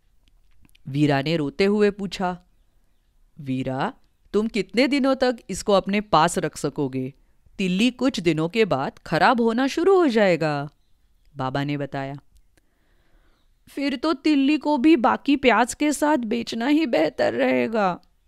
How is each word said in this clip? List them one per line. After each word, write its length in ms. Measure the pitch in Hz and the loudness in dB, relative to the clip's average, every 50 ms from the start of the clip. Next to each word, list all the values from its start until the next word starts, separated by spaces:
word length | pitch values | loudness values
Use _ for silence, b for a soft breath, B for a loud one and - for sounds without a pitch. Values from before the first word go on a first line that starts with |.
| _ _ _ _ _ _ _ _ _ _ _ - - - _ _ - - | _ _ _ _ _ _ _ _ _ _ _ -20 -20 -20 _ _ -14 -8
वीरा 340 | 135 143 147 143 143 135 135 | -2 0 2 2 2 0 0
ने 140 | 151 160 | -2 -2
रोते 280 | 165 151 139 - - 190 | -2 -2 -4 -2 0 0
हुए 260 | 196 202 214 208 208 | 0 2 2 2 0
पूछा। 480 | 196 202 196 196 - - 196 180 180 175 _ _ _ _ _ _ _ _ _ _ _ _ _ _ _ _ _ _ _ - | 0 -2 -6 -8 -8 -6 -6 -6 -6 -8 _ _ _ _ _ _ _ _ _ _ _ _ _ _ _ _ _ _ _ -14
"वीरा, 520 | 151 135 131 131 131 131 131 131 151 208 - _ _ _ _ _ _ _ - | -8 -6 -6 -6 -4 -6 -6 -4 -6 -6 -8 _ _ _ _ _ _ _ -4
तुम 160 | 202 220 226 | -2 -2 -2
कितने 380 | - 220 190 - - 202 262 | -2 -4 -6 -2 0 0 0
दिनों 280 | 294 247 285 247 269 269 | 2 2 0 0 0 0
तक 220 | 262 262 247 247 233 - - | 2 0 0 -2 -2 -6 -10
इसको 220 | 196 180 - - 202 | -10 -6 -2 2 2
अपने 280 | 190 175 - 196 208 | 2 2 0 -2 -4
पास 380 | 208 - - 156 156 175 - - | -2 2 2 4 4 2 2 -2
रख 180 | 175 156 - | -6 -6 -6
सकोगे? 580 | - - 151 131 - 147 131 127 131 131 131 139 _ _ _ _ _ _ _ _ - | -6 -6 -6 -4 -4 -4 -4 -4 -6 -8 -8 -10 _ _ _ _ _ _ _ _ -4
तिल्ली 320 | 202 185 180 185 214 254 | -4 -2 0 0 0 0
कुछ 300 | 247 - 247 269 - - | 0 0 -2 -2 -2 -2
दिनों 280 | 170 175 160 151 156 170 | -2 -2 0 0 -2 -2
के 160 | 170 226 220 | 0 0 0
बाद 340 | 190 151 131 135 165 - - | 0 0 -2 -4 -4 -8 -12
खराब 420 | - - - 156 170 208 254 233 | -8 -4 0 2 4 4 4 2
होना 260 | 240 226 226 233 262 | 2 0 0 0 -2
शुरू 300 | 277 - - 330 370 392 | -2 -2 0 2 4 4
हो 120 | 370 349 302 | 4 4 2
जाएगा," 640 | 220 226 208 190 175 156 160 156 151 143 143 156 - _ _ _ _ _ _ _ _ _ _ _ - | 2 4 4 4 2 2 0 -2 -2 -4 -6 -8 -12 _ _ _ _ _ _ _ _ _ _ _ -12
बाबा 280 | 139 131 131 131 139 139 | -8 -6 -6 -4 -4 -4
ने 120 | 143 147 | -4 -4
बताया। 400 | 143 143 135 - 143 135 135 139 143 - _ _ _ _ _ _ _ _ _ _ _ _ _ _ _ _ _ _ _ _ _ _ _ _ _ _ _ _ _ | -6 -6 -8 -8 -8 -8 -10 -10 -14 -16 _ _ _ _ _ _ _ _ _ _ _ _ _ _ _ _ _ _ _ _ _ _ _ _ _ _ _ _ _
"फिर 280 | - - 277 285 269 | -8 -6 -4 -4 -4
तो 160 | 262 - 311 330 | -2 -2 -2 -2
तिल्ली 460 | - - 311 302 277 269 269 302 302 | 0 0 2 2 4 4 2 2 0
को 200 | - 294 294 294 | 0 0 0 2
भी 180 | 240 311 330 | 4 4 4
बाकी 400 | 330 220 254 220 220 - - 285 | 4 4 2 0 0 0 0 0
प्याज 380 | 269 - 247 220 202 240 240 - | 2 4 4 4 4 2 0 -2
के 180 | - 294 302 294 | -2 -2 -2 0
साथ 240 | - - 294 302 | 0 0 0 0
बेचना 500 | 311 240 214 226 240 226 - - 226 233 | 0 -2 -2 -4 -6 -6 -6 -6 -4 0
ही 200 | 262 294 302 320 | 0 2 2 2
बेहतर 460 | 254 226 294 311 - - - - - 214 | 0 0 0 0 0 0 0 -2 0 0
रहेगा," 680 | 233 269 254 262 254 247 240 220 226 202 185 170 - _ _ _ _ _ | 0 0 0 2 0 0 0 0 0 0 0 -2 -4 _ _ _ _ _